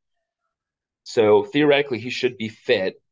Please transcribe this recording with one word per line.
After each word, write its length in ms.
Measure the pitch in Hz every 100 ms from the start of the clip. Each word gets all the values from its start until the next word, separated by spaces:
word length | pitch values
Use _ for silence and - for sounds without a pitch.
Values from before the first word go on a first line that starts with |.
| _ _ _ _ _ _ _ _ _ _
So 400 | - 120 107 104 101
theoretically, 520 | 147 147 143 147 117
he 140 | 123
should 260 | - 123 -
be 120 | 110
fit. 520 | - - 107 95 - _